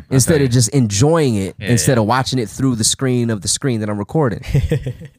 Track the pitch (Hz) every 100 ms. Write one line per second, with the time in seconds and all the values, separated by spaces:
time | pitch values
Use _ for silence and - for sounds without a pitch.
0 | - 131 120 151 135 123 117 139 110 101
1 | 147 165 139 104 95 - 101 120 - 120
2 | 104 127 127 131 107 - 135 113 110 -
3 | 131 123 117 107 95 - 139 113 104 104
4 | 101 160 135 92 - 139 - 156 127 -
5 | -